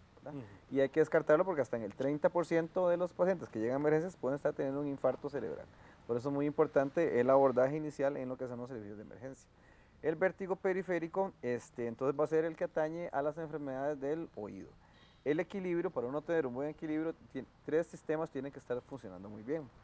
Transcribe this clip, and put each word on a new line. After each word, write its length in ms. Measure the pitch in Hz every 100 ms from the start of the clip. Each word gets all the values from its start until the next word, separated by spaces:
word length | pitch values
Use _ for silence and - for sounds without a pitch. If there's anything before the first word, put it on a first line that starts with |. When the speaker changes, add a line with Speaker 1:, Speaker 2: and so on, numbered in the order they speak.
| - -
Speaker 1:
¿verdad? 180 | 139 143
Speaker 2:
Ujú. 100 | 107 101 -
Speaker 1:
Y 120 | 131
hay 80 | 135
que 100 | 156
descartarlo 440 | 151 165 151 151
porque 200 | 185 156
hasta 120 | 123 120
en 60 |
el 120 | 104 -
treinta 340 | 135 147 180
por 160 | 175 165
ciento 420 | 165 165 185 180
de 100 | 175
los 160 | 180
pacientes 360 | - 185 180 123
que 80 | 110
llegan 200 | 113 135
a 20 |
emergencias 360 | 151 156 180 -
pueden 200 | 123 143
estar 180 | 147
teniendo 260 | - 139 139
un 80 | 147
infarto 400 | 139 131 127 143
cerebral. 380 | 139 98 - - - - - -
Por 120 | 120
eso 120 | 135
es 60 | 143
muy 100 | 147
importante 760 | 147 147 143 139 170 160 120
el 120 | 123
abordaje 440 | 135 135 120 131 156
inicial 400 | 151 143 139 143
en 140 | 127
lo 80 | 127
que 100 | 127
son 120 | 123
los 100 | 123
servicios 280 | 127 101 104
de 60 |
emergencia. 460 | 98 - 135 135 - _ - - - -
El 120 | 143 160
vértigo 400 | 185 - 185 185
periférico, 800 | 196 185 185 175 160 190 196 -
este, 460 | 123 120 - - 117
entonces 300 | 113 131 143
va 80 | 151
a 20 |
ser 180 | 160 165
el 100 | 160
que 100 | 175
atañe 440 | 165 156 170 175
a 120 | 139
las 160 | 147 151
enfermedades 600 | 160 156 143 131 139 147
del 300 | 139 160 165 -
oído. 320 | 104 98 - - - - - -
El 160 | 135 156
equilibrio, 500 | 175 202 185 170 175
para 160 | 131 120
uno 160 | 147
tener 240 | 151 165 131
un 80 |
buen 160 | 120 147
equilibrio, 460 | 151 156 156 160 - -
ti-, 100 | 135 - _ -
tres 220 | 151 170
sistemas 420 | 160 - 156 160
tienen 220 | 139 139
que 80 | 139
estar 200 | - 123
funcionando 460 | - 135 113 90 101
muy 120 | 107
bien. 260 | 110 160 127 -